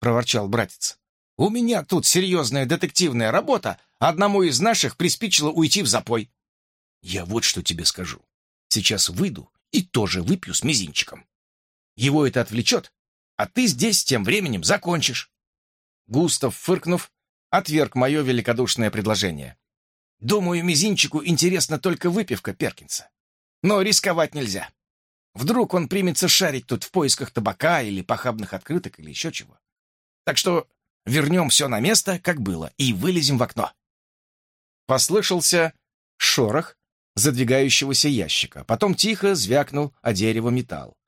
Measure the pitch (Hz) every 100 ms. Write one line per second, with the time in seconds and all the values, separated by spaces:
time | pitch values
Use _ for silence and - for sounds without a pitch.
0 | 123 117 123 117 101 117 98 - - -
1 | _ _ _ - 175 233 233 220 151 180
2 | - 180 185 180 123 143 127 170 175 -
3 | 175 120 110 123 - 240 110 - _ -
4 | 147 170 202 202 180 123 208 226 131 -
5 | 170 - 220 175 151 160 156 208 139 110
6 | - 117 104 _ _ _ _ _ _ _
7 | 87 92 85 113 - - 82 85 82 -
8 | 90 - _ _ _ _ - 110 95 101
9 | - 90 190 120 69 _ _ - 180 127
10 | 101 92 87 185 - - 131 135 87 -
11 | - - _ _ _ _ _ _ _ -
12 | 131 147 139 127 113 110 - 113 - _
13 | _ _ _ - 156 - 247 123 214 202
14 | - 120 98 208 175 104 - 196 170 170
15 | 135 123 - _ _ _ _ _ _ _
16 | - 117 170 - 131 - - 185 160 180
17 | - _ _ _ _ - 180 151 135 127
18 | 127 151 131 123 110 117 120 - 110 107
19 | 101 107 98 76 64 - _ _ _ _
20 | _ _ 113 208 175 175 175 151 208 196
21 | - 156 - 170 175 180 - 151 185 170
22 | 180 185 202 107 - 92 120 - - -
23 | - _ _ _ _ _ 180 208 190 208
24 | 202 170 151 147 120 98 82 _ _ _
25 | _ _ _ - 135 240 208 190 156 190
26 | 180 160 185 - 185 131 - 117 - 185
27 | 139 - 131 - 107 98 156 170 113 98
28 | 90 113 127 110 98 95 - 170 - -
29 | 78 71 - - - _ _ _ _ _
30 | _ _ - 147 190 175 - _ _ _
31 | - 139 147 180 151 - 139 110 135 226
32 | - 175 - 160 98 85 80 - 135 98
33 | 143 180 139 135 117 - 104 - _ _
34 | _ _ _ _ _ _ _ _ - 131
35 | - 196 - 180 - 175 160 - _ _
36 | _ - - - 113 131 175 - _ _
37 | _ - 131 127 123 131 135 - 139 135
38 | 147 131 80 - - - - 113 202 -
39 | 214 214 202 185 95 131 143 143 147 -
40 | 117 101 110 110 117 123 120 73 60 -